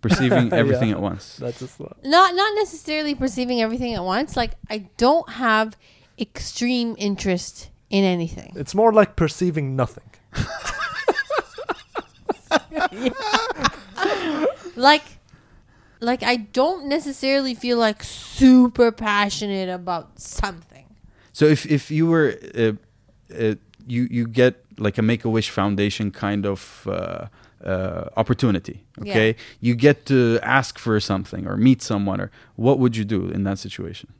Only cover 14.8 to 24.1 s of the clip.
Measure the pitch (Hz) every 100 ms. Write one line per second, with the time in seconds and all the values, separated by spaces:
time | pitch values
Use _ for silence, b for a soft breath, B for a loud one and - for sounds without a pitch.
14.8 | 262 302 - - _ b b b b b
15.8 | b b 233 254 - 247 202 - 285 370
16.8 | 285 294 294 269 269 277 269 240 240 240
17.8 | 226 208 - - - - 262 254 247 240
18.8 | 233 226 226 202 202 - 208 196 185 180
19.8 | 180 175 - - - - 214 170 - -
20.8 | - - - b b - 156 151 156 151
21.8 | - 156 165 165 147 - - - 113 107
22.8 | _ _ _ _ _ - 113 107 _ _
23.8 | - 120 123